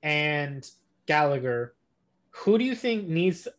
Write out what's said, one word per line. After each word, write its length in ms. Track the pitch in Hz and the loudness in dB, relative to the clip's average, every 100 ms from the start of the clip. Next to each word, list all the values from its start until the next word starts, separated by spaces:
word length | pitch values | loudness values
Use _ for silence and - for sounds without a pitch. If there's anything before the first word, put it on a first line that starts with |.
and 640 | 151 151 151 147 143 139 - - _ _ - | -2 0 0 -2 -4 -8 -14 -20 _ _ 0
Gallagher, 640 | 151 147 139 127 120 120 _ _ _ _ _ _ | 2 2 0 -2 -4 -6 _ _ _ _ _ _
who 300 | - - 220 | -4 2 4
do 40 | |
you 120 | 254 240 | 2 -2
think 320 | 247 226 185 | -2 -2 -2
needs 400 | 160 185 175 - | 0 0 0 -8